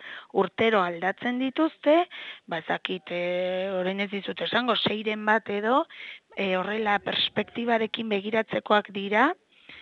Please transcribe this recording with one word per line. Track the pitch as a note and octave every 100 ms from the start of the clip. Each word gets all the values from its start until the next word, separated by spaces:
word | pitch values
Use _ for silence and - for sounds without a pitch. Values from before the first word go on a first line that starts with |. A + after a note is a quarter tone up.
| - - -
Urtero | - F#3 - A3+ G#3+
aldatzen | F3 E3+ F3+ G3 A#3+ B3
dituzte, | C4 B3+ D#4+ - - D#4 F4 - - - -
ba, | E3+
ez | E3
dakit, | F3 - F#3 -
eh, | F3 F3 F3+ F#3 F#3 F#3+
orain | F#3+ F#3 G3
ez | G3+
dizut | G3+ F#3 F3+
esango, | E3+ A3 B3 A3
seiren | - G#3 A3 G#3+ G#3+
bat | G#3+ -
edo, | G3+ G#3+ C4 E4 - - - _ -
eh, | G3 F#3
horrela | F#3 G#3+ G#3+ G3+
perspektibarekin | G3 F#3+ - - G#3 - A#3 A#3 A3 - A3+
begiratzekoak | G#3 G3 A3 A3 A3 - G#3 G3+
dira, | G3 G3 G#3+ C4+ F#4 _ _ - -